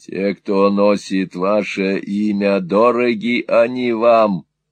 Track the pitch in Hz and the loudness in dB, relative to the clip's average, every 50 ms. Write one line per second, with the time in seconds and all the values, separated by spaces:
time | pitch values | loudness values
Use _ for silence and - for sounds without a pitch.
0 | _ - - - 98 101 95 - _ - 101 98 98 101 101 101 101 104 104 98 | _ -12 -8 -6 -4 -4 -4 -6 _ -2 0 2 2 2 2 2 2 2 2 0
1 | - - 101 95 95 85 - 90 90 98 104 107 98 - - 101 95 95 98 - | -2 -4 -4 -4 -4 -4 -4 -4 -2 0 0 0 -2 -2 -4 -4 -2 -2 -2 -4
2 | - - 101 101 107 107 104 101 101 101 98 98 92 82 98 101 117 123 120 120 | -4 -4 -4 -2 -2 -2 -2 0 0 0 0 0 -2 0 0 2 2 2 2 2
3 | 123 120 117 104 98 117 120 117 - - - 113 117 117 127 127 123 120 117 110 | 0 0 -2 -2 -2 -2 -4 -4 -2 0 2 2 2 2 0 -2 -2 -2 -2 2
4 | 113 120 117 113 110 104 98 82 - _ _ _ _ _ | 2 4 4 4 4 2 0 -2 -6 _ _ _ _ _